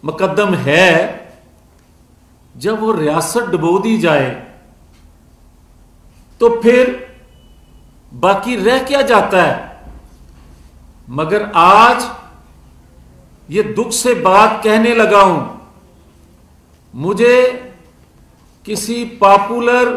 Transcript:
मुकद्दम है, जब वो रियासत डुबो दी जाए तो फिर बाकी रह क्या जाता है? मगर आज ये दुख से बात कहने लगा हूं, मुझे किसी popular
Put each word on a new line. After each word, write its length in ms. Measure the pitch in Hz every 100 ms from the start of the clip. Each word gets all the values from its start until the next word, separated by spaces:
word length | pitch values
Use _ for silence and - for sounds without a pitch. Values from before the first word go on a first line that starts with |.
मुकद्दम 520 | 147 156 190 - 202 170
है, 340 | 123 156 185 165 190 - - - _ _ _ _ _ _ _ _ _ _ _
जब 260 | - 147 220
वो 120 | 220
रियासत 540 | 190 151 156 160 233 233
डुबो 320 | 175 165 185
दी 180 | 214 220
जाए 300 | 165 147 127 113 - - _ _ _ _ _ _ _ _ _ _ _ _ _ _ _ _ _ _
तो 80 | 233 233
फिर 280 | 226 247 254 - - - _ _ _ _ _ - _ _ _
बाकी 420 | 123 180 196 226 240
रह 260 | 190 262
क्या 160 | 262 277
जाता 400 | - 226 - 185
है? 140 | 160 - - - - - - - - - - - - _ - _ -
मगर 320 | 131 160 208 208
आज 500 | 170 175 202 233 240 - - - - _ _ - _ _ _ - - _ _ -
ये 140 | 165 208
दुख 180 | 208 240
से 220 | - 247 240
बात 400 | 190 196 214 -
कहने 300 | 214 220 226
लगा 280 | 233 214 202
हूं, 180 | 190 160 - - - _ _ _ _ _ _ _ _ _ _ _ _
मुझे 480 | 120 160 196 240 247 254 - - - _ _ _ _ _ _ _ _ -
किसी 380 | 202 214 240 233 -
popular 680 | 196 196 196 240 240 247 240